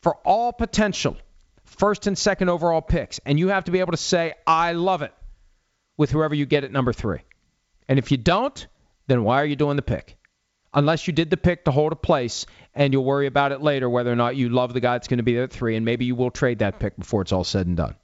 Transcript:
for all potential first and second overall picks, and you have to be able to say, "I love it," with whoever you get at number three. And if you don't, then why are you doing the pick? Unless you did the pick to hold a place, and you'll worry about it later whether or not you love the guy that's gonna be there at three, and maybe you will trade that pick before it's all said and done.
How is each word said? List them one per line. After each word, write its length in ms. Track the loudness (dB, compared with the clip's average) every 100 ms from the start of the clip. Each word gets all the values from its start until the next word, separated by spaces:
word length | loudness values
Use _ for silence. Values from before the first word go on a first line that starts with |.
for 160 | -2 -2
all 280 | 0 2 0
potential 640 | -2 -4 0 0 0 -4 -6 -18 _ _ _
first 440 | _ 0 0 2 -2
and 100 | 0
second 300 | 0 0 0
overall 340 | 0 2 0
picks, 380 | 0 -2 -2 -10
and 140 | -2 0
you 100 | 2
have 160 | 0
to 60 | 0
be 80 | -2
able 140 | 0
to 40 | -4
say, 380 | 0 0 0 -4
"I 280 | 0 2 2
love 300 | 0 0 -2
it," 120 | -4 _ -20 -20 _ _ _ _ _ -2
with 140 | 0
whoever 240 | 2 0
you 120 | 0 0
get 180 | 0
at 80 | 0
number 200 | 0 0
three. 280 | -2 -4 -4 -8 _ _ _ _ _ 0
And 120 | 0
if 100 | 2
you 60 | 0
don't, 500 | 2 2 0 -6 -20 _ _ _ 0
then 160 | 2
why 160 | 4 2
are 60 | 2
you 100 | 0
doing 200 | 0 -2
the 60 |
pick? 360 | -4 -6 -8 -20 _ _ _ _ _
Unless 320 | 2 2 2 -2
you 80 |
did 160 | -2 0
the 80 | 2
pick 260 | 2 0
to 60 | 0
hold 220 | 2 0
a 40 | -2
place, 480 | 0 0 0 -6 -12 -18 -18
and 180 | 0 2
you'll 140 | 2 2
worry 200 | 0 0
about 260 | 0 0
it 100 | 0
later 260 | 0 0 0
whether 240 | 0 0
or 40 | 0
not 200 | 0 0
you 140 | 0
love 240 | 2 0
the 60 | 0
guy 120 | -2
that's 160 | -2 -2
gonna 140 | 0
be 100 | 2
there 120 | 0
at 60 | -2
three, 260 | -4 -2 -2
and 80 | -2
maybe 180 | -2
you 100 | -2
will 160 | -2 -2
trade 280 | 0 0 0
that 200 | -2 -2
pick 160 | -6 -6
before 240 | -4 -2
it's 100 | 0
all 100 | -2
said 240 | 0 -2 0
and 120 | -2
done. 160 | -4 -6